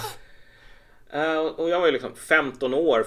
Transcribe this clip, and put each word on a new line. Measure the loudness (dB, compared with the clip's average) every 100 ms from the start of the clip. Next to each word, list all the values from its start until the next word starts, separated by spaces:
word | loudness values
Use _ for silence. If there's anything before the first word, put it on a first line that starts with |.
| -8 -12 -18 -20 -20 -20 -20 -20 _ -20 -10 -4
Eh, | -2 -2 -2
och | -4 -2
jag | 2
var | 2
ju |
liksom | 0 -4 -10
femton | 2 2 2 -4 -2
år, | 0 4 2